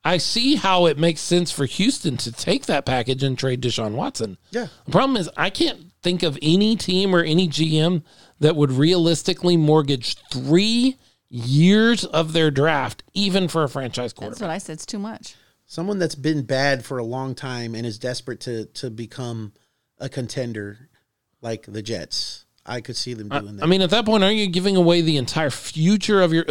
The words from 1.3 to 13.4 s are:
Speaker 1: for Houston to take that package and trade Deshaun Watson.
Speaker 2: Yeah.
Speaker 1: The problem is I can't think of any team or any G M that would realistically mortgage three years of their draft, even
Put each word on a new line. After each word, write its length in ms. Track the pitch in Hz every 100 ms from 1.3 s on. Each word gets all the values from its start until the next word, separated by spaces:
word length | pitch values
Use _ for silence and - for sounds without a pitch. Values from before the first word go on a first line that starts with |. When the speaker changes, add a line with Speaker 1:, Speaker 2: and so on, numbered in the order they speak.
| 175 170
Speaker 1:
for 140 | -
Houston 540 | 135 - 208 - 165 123
to 120 | 120
take 340 | 120 - 262 -
that 180 | 147
package 380 | - 127 117 131
and 160 | 139 127
trade 240 | 131 123
Deshaun 300 | 120 107 110
Watson. 440 | 113 - - - 180 _
Speaker 2:
Yeah. 160 | 226 214 -
Speaker 1:
The 80 | -
problem 240 | 160 269 247
is 140 | 156 -
I 120 | 175
can't 380 | - 330 - - _
think 220 | 175 180
of 120 | 175 135
any 320 | 147 180 214 226
team 380 | - 180 196
or 80 | 180
any 240 | 160 160 185
G 320 | 143 160 156
M 240 | 160 180 - _ _ _
that 160 | 151 160
would 160 | 143
realistically 840 | 127 156 180 165 160 - 180 175 170
mortgage 600 | 151 156 143 139 - - -
three 640 | 127 135 170 214 233 262 262 _ _ _
years 720 | 120 120 139 175 208 226 233
of 280 | - 156 160
their 180 | 165 160
draft, 540 | 135 156 147 127 - _
even 320 | 190 196 190